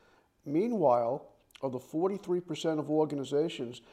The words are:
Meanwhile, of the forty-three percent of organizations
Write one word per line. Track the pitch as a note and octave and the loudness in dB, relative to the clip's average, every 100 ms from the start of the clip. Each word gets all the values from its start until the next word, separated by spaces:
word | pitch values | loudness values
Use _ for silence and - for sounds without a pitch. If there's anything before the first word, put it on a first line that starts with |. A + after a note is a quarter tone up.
| _ _ _ _ D3+ | _ _ _ _ -2
Meanwhile, | D#3 A#3 A3 C#3+ A#2+ A#2 C3+ - _ _ - | 0 0 4 4 6 2 -2 -8 _ _ -8
of | C3+ | -6
the | B2 | -6
forty-three | - D#3+ F#3+ G3 F3+ F3 | -6 0 0 -2 -2 -4
percent | F3 D3+ E3 D#3 | -2 -4 -2 -2
of | C#3+ | 0
organizations | D#3 D#3 C#3+ C3 C#3+ E3 - A#2+ B2 - | 2 2 0 -2 0 0 -4 -8 -10 -20